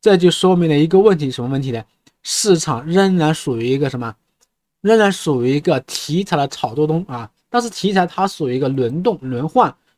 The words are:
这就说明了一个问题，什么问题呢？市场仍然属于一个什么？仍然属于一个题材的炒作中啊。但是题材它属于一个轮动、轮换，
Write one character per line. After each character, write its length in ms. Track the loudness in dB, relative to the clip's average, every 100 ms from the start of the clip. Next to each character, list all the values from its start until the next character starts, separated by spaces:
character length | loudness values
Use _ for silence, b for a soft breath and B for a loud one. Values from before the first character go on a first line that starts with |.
这 160 | 4 4
就 140 | 4
说 240 | 4 2 2
明 120 | 2
了 80 | 2
一 120 | 4
个 100 | 4
问 180 | 4 2
题， 140 | -2
什 140 | -6
么 60 | -6
问 120 | -4
题 80 | -4
呢？ 140 | -8 -10 _ _ _
市 340 | -8 -4 2 2
场 260 | 2 -6 0
仍 300 | 2 2 2
然 140 | 0
属 260 | 0 -4 -4
于 100 | -2
一 100 | 0
个 100 | -2
什 120 | -4
么？ 160 | -10 -12 _ _ _ _ _ _
仍 160 | 2 4
然 140 | 4
属 340 | 0 -2 0 0
于 100 | 0
一 40 |
个 200 | 0 -2
题 420 | -2 -12 -4 -4
材 120 | -2 -2
的 120 | -2
炒 260 | -4 -6
作 140 | -2 -2
中 180 | -2 -4
啊。 220 | -12 -14 _ _
但 100 | -4
是 80 | -4
题 240 | -4 -2
材 140 | 0 -2
它 200 | -2 -4
属 220 | -2 -4
于 60 | -2
一 40 |
个 80 | -2
轮 360 | -2 -2 -2
动、 160 | -2 -4
轮 260 | -6 -6 -2
换， 240 | 0 0 -2 _